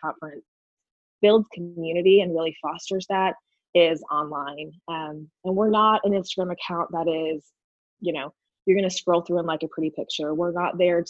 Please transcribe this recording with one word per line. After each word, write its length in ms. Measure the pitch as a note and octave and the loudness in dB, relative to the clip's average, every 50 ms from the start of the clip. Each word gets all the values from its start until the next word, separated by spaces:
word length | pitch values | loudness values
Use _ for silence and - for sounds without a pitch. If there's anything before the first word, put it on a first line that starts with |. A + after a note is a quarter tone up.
| - | -10
Conference 420 | D#3 - - - D#3 C#3+ - - _ _ _ _ _ _ _ _ _ _ _ _ _ _ - - | -10 -8 -8 -12 -16 -16 -16 -20 _ _ _ _ _ _ _ _ _ _ _ _ _ _ 2 4
builds 240 | G#3 G#3+ A3 G#3+ - - | 6 6 6 4 0 -6
community 600 | F3+ F3 F3 F3 E3+ E3 E3 E3 F3 F3 F#3+ F#3+ G3+ | -12 -12 -10 -8 -8 -6 -4 -2 2 6 6 6 6
and 140 | F#3+ F3+ E3+ | 6 4 -2
really 200 | D#3+ E3 E3 D3+ - - | -2 -2 -2 -4 -6 -8
fosters 440 | D3+ D3 E3 - - G3 F#3+ F#3 - | -8 -8 -8 -8 -6 -6 -6 -4 -2
that 240 | G3 F#3+ F#3+ F#3+ - - _ _ _ _ _ _ - | -2 0 0 0 -2 -4 _ _ _ _ _ _ 4
is 240 | F3 E3+ E3 E3 D3+ - - D3+ D3 | 4 6 6 4 -2 -4 -4 -4 -4
online. 500 | D3 D3 D3+ C#3+ C#3+ C#3+ D3 D3 D#3 D#3 D3+ F3 - - | -4 -4 -6 -8 -8 -10 -10 -12 -14 -16 -16 -18 -12 -10
Um, 260 | E3 D#3+ D#3 D3+ D3+ D3+ D#3 D#3 _ _ - | -8 -8 -8 -8 -10 -12 -14 -18 _ _ -6
and 80 | F#3 F#3 | -2 0
we're 200 | F#3+ G#3+ A3 G#3+ G#3+ G#3+ | 2 2 4 4 4 6
not 220 | G#3+ A3 G#3+ - | 4 4 4 2
an 80 | G3+ G3+ G3 | 0 0 0
Instagram 320 | F3+ - - - F#3 F3+ F3+ | -2 -4 -4 -4 -4 -4 -4
account 360 | - - - F3+ E3+ E3+ - - | -8 -8 -6 -4 -4 -4 -4 -4
that 160 | E3 E3 E3+ | -2 -2 0
is, 320 | D#3+ D#3+ D#3+ D#3+ D#3+ D3+ - _ _ _ _ _ _ _ _ _ _ - A3 | -2 -2 -2 -4 -4 -6 -10 _ _ _ _ _ _ _ _ _ _ -10 -6
you 60 | F3 D#3 | -6 -4
know, 140 | D3 C3+ C#3 - _ _ _ _ _ - | -4 -6 -10 -12 _ _ _ _ _ 2
you're 140 | - F#3 G3+ | 2 2 4
gonna 200 | G3 F#3 F3+ - | 2 0 -2 -4
scroll 220 | - - F3 E3+ E3+ | 0 2 2 2 2
through 180 | - F3 F3 E3+ | 0 -2 -2 -2
and 40 | E3 D#3+ | -2 -4
like 120 | D#3 - | -4 -4
a 40 | D#3 - | -6 -6
pretty 180 | - D#3+ D#3 D#3 - | -4 -4 -4 -4 -6
picture. 280 | - - - - D3+ D3 D#3 | -8 -8 -6 -6 -4 -4 -2
We're 240 | D#3 F3 F3 E3+ F3 F3 | -2 -2 -2 -2 -2 -2
not 160 | E3+ - F3 | -2 0 2
there 240 | F#3 F3+ F3 E3+ E3+ - | 2 2 4 2 0 -2